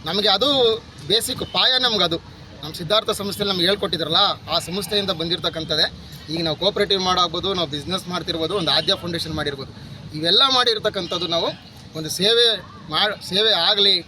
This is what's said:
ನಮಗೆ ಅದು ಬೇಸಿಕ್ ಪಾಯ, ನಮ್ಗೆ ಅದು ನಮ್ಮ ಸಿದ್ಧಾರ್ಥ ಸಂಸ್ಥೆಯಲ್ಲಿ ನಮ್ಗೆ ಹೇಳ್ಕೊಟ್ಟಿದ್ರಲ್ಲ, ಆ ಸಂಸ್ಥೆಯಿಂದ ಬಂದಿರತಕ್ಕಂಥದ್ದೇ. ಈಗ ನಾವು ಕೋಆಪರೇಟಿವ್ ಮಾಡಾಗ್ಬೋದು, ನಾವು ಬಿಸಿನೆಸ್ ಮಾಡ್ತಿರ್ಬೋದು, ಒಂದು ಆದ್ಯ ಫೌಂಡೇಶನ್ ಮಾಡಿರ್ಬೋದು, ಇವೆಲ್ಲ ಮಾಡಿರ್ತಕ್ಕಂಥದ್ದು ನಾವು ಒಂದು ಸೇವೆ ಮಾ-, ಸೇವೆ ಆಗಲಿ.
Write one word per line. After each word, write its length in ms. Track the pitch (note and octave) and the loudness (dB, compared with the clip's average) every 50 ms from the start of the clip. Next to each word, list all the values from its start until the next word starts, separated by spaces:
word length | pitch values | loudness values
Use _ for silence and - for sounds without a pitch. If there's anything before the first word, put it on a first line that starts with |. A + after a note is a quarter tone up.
| - | -6
ನಮಗೆ 240 | D#3 E3+ - G3+ G#3 | -2 -2 2 4 4
ಅದು 480 | F#3+ G3 A#3+ D4 C#4+ C4+ A#3+ A3+ A3 A3+ - - - - D3 | 4 4 4 4 4 6 4 4 4 0 -4 -14 -16 -14 -2
ಬೇಸಿಕ್ 340 | D3 G3 A3+ - C4 B3+ - - - | 0 0 0 2 -2 -4 -6 -6 -2
ಪಾಯ, 260 | - F3+ G3+ A#3+ C4 C4 | 0 2 2 4 2 2
ನಮ್ಗೆ 260 | B3+ A#3+ A3 G3+ F3+ | 2 2 2 2 2
ಅದು 120 | F3 E3+ D#3+ - - - - - - - - | 2 0 -4 -6 -12 -18 -18 -18 -18 -18 -14
ನಮ್ಮ 120 | - D3+ D#3+ | -14 -12 -10
ಸಿದ್ಧಾರ್ಥ 360 | - F3+ D3+ G#3 A3 G#3+ - | -10 0 2 2 2 4 2
ಸಂಸ್ಥೆಯಲ್ಲಿ 440 | G3+ - G3 G3+ F#3 - G3+ G3+ F#3+ | -2 -2 -2 -6 -4 -2 -2 -2 0
ನಮ್ಗೆ 120 | F3+ E3+ | 2 4
ಹೇಳ್ಕೊಟ್ಟಿದ್ರಲ್ಲ, 500 | F3+ G3+ G3+ G3+ F3+ F#3+ D#3+ D#3+ D3+ E3 F3 G3+ F#3 D3+ - - D3 | 2 2 2 0 -2 -2 -2 -2 0 2 4 4 4 2 -2 -4 -2
ಆ 80 | D#3 E3+ | -2 -2
ಸಂಸ್ಥೆಯಿಂದ 520 | D#3 E3 F3 G3+ G3 - G#3+ G#3 G3 F#3+ | -2 -2 -6 -6 -4 -2 -2 0 0 0
ಬಂದಿರತಕ್ಕಂಥದ್ದೇ. 840 | F#3+ D#3 E3 E3+ F3 F3 - F#3+ - E3 D#3+ E3 D#3 D3+ F3+ - - - - - D3+ - - D3 D#3 | -2 -2 -2 -2 -2 -2 -2 -4 -4 -4 -4 -2 0 0 0 0 -2 -12 -16 -16 -16 -16 -10 -6 -4
ಈಗ 100 | E3+ E3 | -2 -2
ನಾವು 120 | D#3+ D3+ | -2 -2
ಕೋಆಪರೇಟಿವ್ 460 | - F3 G3+ G3+ A3 G#3 - G3 F#3+ | 0 0 0 2 2 2 2 2 2
ಮಾಡಾಗ್ಬೋದು, 520 | F#3 F#3 F3+ F3+ F3+ E3+ D#3+ F3 E3 F#3+ G3 | 4 2 4 4 4 2 0 -2 -2 -2 0
ನಾವು 140 | F3+ E3 C#3+ | 0 -2 -2
ಬಿಸಿನೆಸ್ 400 | C#3+ D3 C3+ D3 F#3 F#3 - F3 | -4 -8 -4 -4 -6 -4 -4 -4
ಮಾಡ್ತಿರ್ಬೋದು, 480 | F3+ F3 D#3+ - E3 E3 D#3+ D#3+ F#3+ | -6 -4 -4 -4 -2 -2 -2 0 0
ಒಂದು 140 | G3+ E3 C#3+ | 0 0 2
ಆದ್ಯ 240 | C#3 D#3 D#3+ - G3 F#3 | 0 0 2 0 -2 0
ಫೌಂಡೇಶನ್ 320 | - F3 E3+ E3 - D#3+ D#3 | -2 -4 -4 -4 -4 -4 -4
ಮಾಡಿರ್ಬೋದು, 380 | D#3 D3 D3 C#3+ C3+ C3 C3 - - - - - - - - D3+ | -2 -2 -4 -4 -6 -10 -12 -14 -16 -16 -16 -14 -14 -14 -10 -6
ಇವೆಲ್ಲ 260 | D3+ D#3 E3+ F#3+ A#3 C#4 C4+ C4 | -2 0 2 4 4 4 4 4
ಮಾಡಿರ್ತಕ್ಕಂಥದ್ದು 720 | B3 B3 A#3+ A3+ G#3+ - G#3+ G#3 G3 F3+ D#3 F#3+ E3+ F3+ | 4 4 2 0 2 -2 -2 -2 -2 -4 -4 -2 -4 -2
ನಾವು 200 | E3 E3+ E3+ F#3+ C#4 D#4 - - - - - - - - D#3+ | 0 0 0 0 -2 -4 -6 -16 -20 -20 -20 -20 -12 -10 -8
ಒಂದು 120 | D#3 D3+ | -6 -6
ಸೇವೆ 460 | - - F#3 G#3+ A#3 A#3 A#3+ A#3 G#3+ F#3 - - - - - D#3+ | -4 0 2 2 4 4 4 4 2 -2 -6 -14 -18 -18 -10 -4
ಮಾ-, 360 | D#3 E3+ G3 G#3+ G3 - - - | 0 0 0 0 -2 -4 -8 -2
ಸೇವೆ 240 | F3+ G3 G#3+ A3 | 0 2 2 4
ಆಗಲಿ. 480 | G3+ E3+ E3 F#3+ G#3+ G3+ G3+ G3+ F#3+ F3 E3 | 4 4 4 2 4 4 4 4 4 2 -2